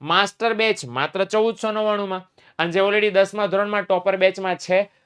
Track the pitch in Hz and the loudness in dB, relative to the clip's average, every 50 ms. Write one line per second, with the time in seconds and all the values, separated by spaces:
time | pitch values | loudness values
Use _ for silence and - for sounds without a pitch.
0 | 139 151 170 190 202 190 - - 226 226 220 208 226 220 202 - - 120 120 131 | -4 0 2 2 2 0 -2 -2 -2 -2 0 0 0 0 -2 -2 -6 -8 -4 -4
1 | 143 151 - 190 196 185 208 214 220 226 220 214 - 220 208 214 214 214 208 202 | -4 -2 -2 -4 -4 0 0 0 0 0 -2 -4 -4 -4 -2 -2 -2 -2 -2 -2
2 | 202 190 185 185 180 _ _ _ _ _ _ - 165 170 165 196 196 202 202 214 | -2 -4 -6 -8 -10 _ _ _ _ _ _ -4 -2 0 2 2 2 2 2 2
3 | 208 208 180 170 - - - 214 208 190 175 196 202 208 208 208 190 - 190 180 | 2 4 6 6 4 4 4 -4 -4 -2 0 0 -2 0 -2 -4 -2 0 0 0
4 | 180 196 190 185 185 190 190 196 190 185 180 175 - - 180 190 202 - _ _ | 0 0 0 2 2 0 0 0 -4 -4 -4 -4 -4 0 0 0 0 -2 _ _
5 | _ | _